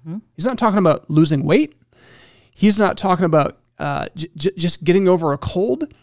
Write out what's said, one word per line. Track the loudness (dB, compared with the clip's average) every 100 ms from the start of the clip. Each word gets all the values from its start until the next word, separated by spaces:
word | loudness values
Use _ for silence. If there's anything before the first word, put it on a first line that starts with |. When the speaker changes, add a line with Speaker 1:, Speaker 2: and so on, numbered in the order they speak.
| -14
Speaker 1:
Mm-hmm. | -14 -14 -8
Speaker 2:
He's | -6
not | -2
talking | 0 2
about | 2 0 0
losing | 2 2 2 2
weight. | 0 0 _ _ _ _ -20 -20 _ _
He's | 0 0 2
not | 0 0
talking | -2 0
about, | 2 2 0 -4 _ -10
uh, | -6 -6 -8
j-, | -10 -14 -6
j-, | -6 -4
just | -4 -2
getting | 0 2 4
over | 2 0
a | -4
cold. | -4 -4 -2 -2 -6 _